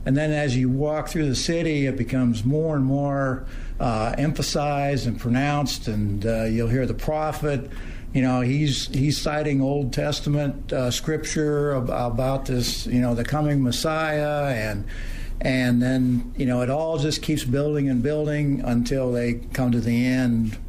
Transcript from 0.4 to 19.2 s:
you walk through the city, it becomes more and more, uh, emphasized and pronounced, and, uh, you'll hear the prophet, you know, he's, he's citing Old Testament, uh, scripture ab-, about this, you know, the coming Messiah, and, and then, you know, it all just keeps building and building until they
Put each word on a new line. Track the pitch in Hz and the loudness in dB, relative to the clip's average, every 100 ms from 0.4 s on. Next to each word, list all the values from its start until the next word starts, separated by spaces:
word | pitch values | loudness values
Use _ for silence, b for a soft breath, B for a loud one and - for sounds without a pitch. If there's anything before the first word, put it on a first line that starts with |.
| 147 123 | 0 0
you | 127 | 0
walk | 131 151 151 - | 0 0 -2 -4
through | 170 147 | -2 0
the | 120 | 0
city, | - 170 165 147 135 | 0 0 0 0 0
it | 123 | -2
becomes | 120 131 123 110 | -2 2 2 2
more | 113 151 160 147 | 0 2 0 0
and | |
more, | 131 139 143 139 135 127 B B B B | 2 2 0 0 -2 -2 B B B B
uh, | 123 110 113 - | -2 0 0 0
emphasized | 147 - 139 156 147 143 139 139 120 | 0 0 -2 0 0 0 0 0 -2
and | 107 | -2
pronounced, | 120 123 143 147 135 - 131 | 0 2 2 0 0 -2 -4
and, | 107 104 101 110 | -2 0 0 0
uh, | 113 | 0
you'll | 113 113 117 | 0 0 2
hear | 131 123 | 2 0
the | |
prophet, | - - 156 156 - 151 139 - B B B B | -2 -2 0 -2 -2 -2 -2 -4 B B B B
you | 139 | 0
know, | 127 127 | 2 2
he's, | 123 139 151 123 - | 2 2 2 0 -2
he's | 139 143 - | 0 2 2
citing | 160 151 151 139 | 0 0 0 2
Old | 135 143 127 | 2 0 0
Testament, | 147 147 143 147 147 143 - - | -2 -2 -2 0 0 0 -4 -4
uh, | 135 123 | -2 0
scripture | 117 - 156 - 160 151 147 147 135 | -2 -2 -4 -2 0 2 2 0 0
ab-, | 123 | -2
about | - 120 117 131 135 135 | -2 -2 0 0 -2 0
this, | 123 117 - 110 | 0 0 -2 0
you | 123 | 2
know, | 123 | 2
the | 120 | 0
coming | 120 151 151 143 | 0 0 2 2
Messiah, | 127 120 160 156 156 151 147 147 143 | 2 0 0 0 0 0 0 0 0
and, | 120 107 101 - B B B B B | 0 -2 -4 -6 B B B B B
and | 135 131 123 120 | 0 2 4 4
then, | 127 131 127 123 120 - | 4 2 2 2 -2 -2
you | 127 | 0
know, | 123 | 0
it | 127 | 0
all | 143 160 160 | 0 0 0
just | 151 143 | 0 0
keeps | - 147 | 0 0
building | 123 139 147 147 139 | 0 0 2 2 2
and | 123 | 2
building | 139 151 151 147 143 139 | 2 0 0 0 0 0
until | 123 120 120 135 127 | 2 0 2 0 2
they | 120 | 0